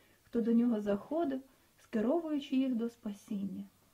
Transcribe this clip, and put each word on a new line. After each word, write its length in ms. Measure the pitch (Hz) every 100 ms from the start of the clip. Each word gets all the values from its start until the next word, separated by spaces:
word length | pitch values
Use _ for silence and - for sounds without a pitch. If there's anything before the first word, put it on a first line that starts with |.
| _ _
хто 180 | _ 240
до 120 | 220
нього 280 | 233 247 214
заходив, 600 | 208 202 - 311 330 269 - _ _ _
скеровуючи 800 | - 226 226 339 320 294 277 262
їх 200 | 262 233
до 140 | 233
спасіння. 760 | - 214 202 - 202 196 190 196 _ _